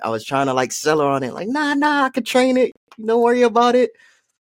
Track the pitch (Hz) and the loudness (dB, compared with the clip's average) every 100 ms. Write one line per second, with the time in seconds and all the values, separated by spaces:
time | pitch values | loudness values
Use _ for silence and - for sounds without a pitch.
0 | 113 113 - 135 135 127 127 - 151 156 | -6 -6 -4 -2 0 0 -2 -2 -2 0
1 | 143 135 127 - 196 285 294 285 302 285 | 0 0 -4 -8 -6 -4 -2 0 0 0
2 | 262 262 - 254 262 254 247 - _ - | -2 -4 -2 0 2 2 0 -4 _ -10
3 | 220 233 233 247 240 220 240 247 226 - | -2 2 2 2 2 4 2 2 0 -4
4 | _ _ _ _ | _ _ _ _